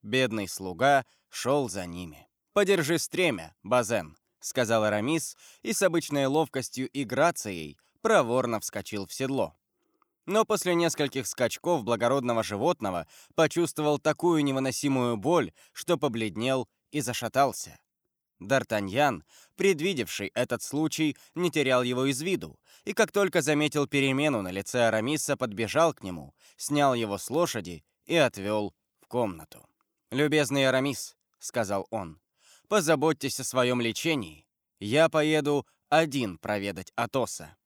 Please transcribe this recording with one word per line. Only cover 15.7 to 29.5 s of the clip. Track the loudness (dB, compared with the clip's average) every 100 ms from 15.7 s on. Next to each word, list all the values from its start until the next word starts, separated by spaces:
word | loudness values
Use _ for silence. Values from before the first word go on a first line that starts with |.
что | -14 -2 0
побледнел | 0 -2 -4 -2 0 0 -2 _ _
и | -6
зашатался. | -4 -4 -2 2 2 0 -14 -18 _ _ _ _ _ _
Д'Артаньян, | -2 0 0 -2 -2 2 0 0 -10 -20 _ 0
предвидевший | 2 2 0 -2 -4 -6 -6
этот | -2 -2 -2
случай, | -4 -2 -2 0 -2 -2 -12
не | -4 -2
терял | 0 2 2
его | 2 0
из | 0 -2
виду, | -2 -4 -6 -18 _ -14
и | -8
как | 0 2
только | 2 2 2
заметил | 2 2 2 0 0
перемену | 2 2 2 0 0
на | -2
лице | -6 -4 2 2
Арамиса, | 2 0 -2 -2 -2
подбежал | -4 -4 -2 2 2
к | 0
нему, | -10 -10 -14 _ _ _
снял | -2 2 4
его | 2 0 -4
с | -2
лошади | 0 0 -2 -8 -14 _ _
и | -2 2
отвёл | 2 0 -2 -2 -2 _ _ _
в | _
комнату. | -4 -4 -4 -16